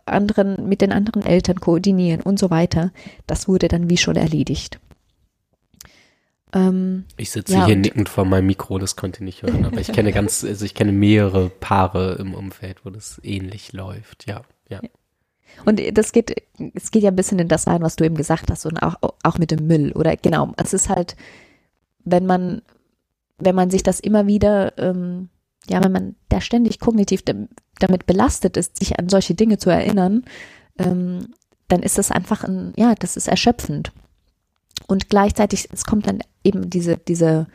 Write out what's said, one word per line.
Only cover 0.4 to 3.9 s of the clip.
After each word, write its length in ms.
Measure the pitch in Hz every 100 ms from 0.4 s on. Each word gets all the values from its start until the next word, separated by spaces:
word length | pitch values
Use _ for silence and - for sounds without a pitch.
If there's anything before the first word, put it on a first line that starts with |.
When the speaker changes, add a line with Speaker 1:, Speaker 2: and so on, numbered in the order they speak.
| 196 190 196
Speaker 1:
mit 120 | 202
den 120 | 196
anderen 300 | 196 208 208
Eltern 380 | - 175 185 180
koordinieren 640 | - 170 185 185 180 165
und 160 | - 202
so 100 | 190
weiter, 440 | 165 175 165 175 - - - -
das 220 | 165 -
wurde 180 | 185 170
dann 240 | 170 170